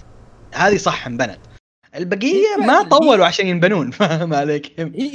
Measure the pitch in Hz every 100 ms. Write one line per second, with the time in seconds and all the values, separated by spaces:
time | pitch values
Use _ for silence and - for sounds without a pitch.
0 | - - - - - - 185 196 180 -
1 | 131 120 123 90 - - _ _ _ 143
2 | 180 208 247 381 427 403 220 311 196 277
3 | 320 220 175 - 190 175 180 202 127 -
4 | 196 156 170 147 143 147 147 - 165 165
5 | 269